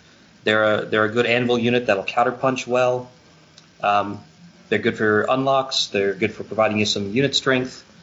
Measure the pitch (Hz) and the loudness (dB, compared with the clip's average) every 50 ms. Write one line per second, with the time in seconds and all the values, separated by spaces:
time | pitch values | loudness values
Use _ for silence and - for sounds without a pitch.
0 | - - - - - - - - - 107 107 110 110 107 107 - - - - 110 | -20 -20 -20 -20 -20 -20 -20 -6 -2 0 2 2 4 2 2 0 -2 0 0 2
1 | 107 104 107 120 120 110 117 123 123 123 120 120 113 117 123 123 120 110 101 95 | 2 2 2 0 2 2 2 2 2 2 0 2 2 2 2 2 2 2 0 0
2 | 95 - - 120 120 127 123 - - 131 127 127 - 120 123 127 127 123 127 123 | -2 -2 -2 0 0 0 0 0 -2 -2 -2 -2 -4 -2 0 2 2 2 0 -2
3 | 123 - - - - - - - _ _ _ - - _ _ - - 104 101 104 | -6 -10 -16 -20 -20 -20 -20 -20 _ _ _ -20 -20 _ _ -4 0 0 2 2
4 | 98 104 101 101 - - - - - - - - - - 110 104 - 117 107 - | 0 -2 -6 -10 -14 -20 -20 -20 -20 -20 -20 -20 -6 -4 -4 0 0 -2 -2 0
5 | 113 107 107 107 - - 131 131 135 135 135 135 131 - - - - - - 101 | 2 2 2 2 2 2 0 0 2 2 2 0 0 -2 -4 -4 -4 -2 -2 0
6 | 98 98 95 90 110 104 - - 107 - 104 104 110 107 104 107 107 104 - 101 | 0 0 0 -2 -4 -4 -4 -8 -12 -6 -2 0 0 2 2 0 0 0 -2 -4
7 | 101 98 101 123 143 135 - - - 139 131 127 127 127 - - - - - - | -4 -2 0 0 0 0 -2 -2 0 0 0 0 -2 -4 -8 -14 -20 -20 -20 -20